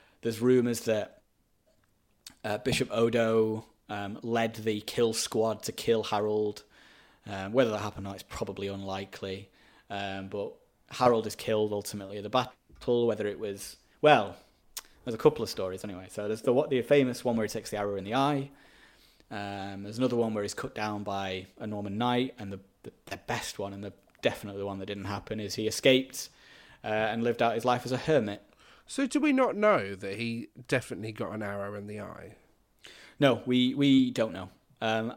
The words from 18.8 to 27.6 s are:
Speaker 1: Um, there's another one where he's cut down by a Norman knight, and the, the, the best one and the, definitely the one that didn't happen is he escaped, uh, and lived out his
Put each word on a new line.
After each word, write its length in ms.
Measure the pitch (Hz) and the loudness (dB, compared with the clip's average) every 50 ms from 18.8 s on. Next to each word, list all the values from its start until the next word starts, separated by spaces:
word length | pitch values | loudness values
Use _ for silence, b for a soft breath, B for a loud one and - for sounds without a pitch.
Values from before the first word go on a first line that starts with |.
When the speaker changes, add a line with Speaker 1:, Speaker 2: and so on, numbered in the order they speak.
| b b b b b b b b b - | b b b b b b b b b -12
Speaker 1:
Um, 520 | 117 101 101 101 101 98 95 101 98 98 | -10 -8 -8 -6 -6 -6 -8 -8 -8 -10
there's 160 | 101 101 110 120 | -10 -8 -4 -2
another 180 | 131 123 120 | 0 0 2
one 180 | 117 113 110 107 | 2 0 0 0
where 80 | 104 101 | -2 -4
he's 100 | - - | -4 -6
cut 200 | - - - - | -8 -10 -8 -6
down 280 | 110 107 107 104 104 | -4 -4 -4 -4 -4
by 440 | 101 104 98 98 98 95 95 92 98 - - - | -4 -4 -4 -4 -4 -4 -6 -6 -8 -12 -14 -12
a 80 | 110 | -10
Norman 320 | 107 107 104 104 101 98 110 | -8 -6 -6 -6 -6 -4 -2
knight, 360 | 123 123 123 123 131 127 - - | 0 0 2 0 0 -2 -6 -10
and 140 | 104 98 | -12 -10
the, 80 | 98 95 - _ _ _ - | -10 -12 -14 _ _ _ -20
the, 80 | - - _ - | -20 -20 _ -14
the 100 | - 95 | -14 -14
best 420 | - - - 117 110 - - - - | -12 -8 -6 -6 -6 -6 -8 -8 -8
one 140 | 98 101 | -8 -8
and 100 | 98 98 | -8 -10
the, 100 | 104 98 - _ _ _ _ - | -12 -12 -14 _ _ _ _ -2
definitely 380 | - 117 - - - 101 98 101 | -2 -2 -2 -2 -10 -10 -8 -6
the 60 | 98 | -6
one 120 | 98 98 98 | -6 -6 -6
that 80 | 98 | -6
didn't 200 | 104 101 101 92 | -8 -8 -8 -6
happen 340 | 98 101 98 - - 107 107 | -6 -6 -6 -6 -6 -6 -6
is 160 | 104 95 - | -6 -6 -4
he 100 | - 107 | -2 -2
escaped, 640 | 107 - - - 135 131 131 131 - - - - - B B B B B B B B B B B | -2 0 4 6 8 8 6 4 0 -8 -12 -12 -12 B B B B B B B B B B B
uh, 20 | 110 | -2
and 360 | 107 107 110 107 113 117 117 | 0 0 0 0 0 0 0
lived 180 | 120 117 - | 0 2 4
out 120 | 120 117 110 | 4 2 2
his 80 | 113 | 2